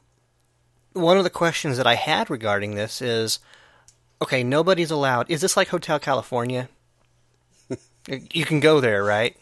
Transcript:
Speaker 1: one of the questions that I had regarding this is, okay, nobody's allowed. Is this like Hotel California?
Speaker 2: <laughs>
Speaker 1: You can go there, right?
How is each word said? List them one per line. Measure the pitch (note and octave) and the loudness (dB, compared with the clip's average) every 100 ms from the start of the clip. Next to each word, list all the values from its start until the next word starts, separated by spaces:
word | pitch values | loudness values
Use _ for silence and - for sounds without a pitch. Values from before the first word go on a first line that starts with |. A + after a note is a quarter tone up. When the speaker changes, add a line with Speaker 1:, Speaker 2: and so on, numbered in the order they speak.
| _ _ _ _ _ _ _ _ _ | _ _ _ _ _ _ _ _ _
Speaker 1:
one | F#3 E3 F#3+ | 0 4 4
of | |
the | F3+ | 2
questions | - E3+ - D#3 B2 | 0 -2 0 -2 0
that | B2 | 2
I | A#2 | 2
had | - D#3 A3+ | 2 -2 -2
regarding | C3 A2 G2+ G#2 | -4 -2 -2 -2
this | G#2 A2 - | -4 -6 -6
is, | B2+ A2+ A2 - _ - - _ _ _ _ - | -4 -2 -2 -4 _ -20 -20 _ _ _ _ -8
okay, | D3+ C3 | -2 -2
nobody's | B2 C#3 E3 F3 D#3+ | 2 2 2 2 0
allowed. | D#3 C3+ B2 - | 0 0 0 0
Is | D#3 | -2
this | F#3 - | 0 0
like | F#3 | 0
Hotel | F3+ - D3+ | -2 -2 -2
California? | - C3 - B2 B2 B2+ B2+ _ _ _ _ _ _ _ _ _ - | 0 -2 -2 -4 -2 -4 -8 _ _ _ _ _ _ _ _ _ -12
Speaker 2:
<laughs> | B2+ _ _ - C3 A#2 | -12 _ _ -12 -12 -8
Speaker 1:
You | E3+ D3 | -6 -2
can | D#3 | 2
go | D3+ D3+ | 4 4
there, | B2 G2+ | 4 2
right? | G2+ G#2 A#2+ - | 2 0 0 -2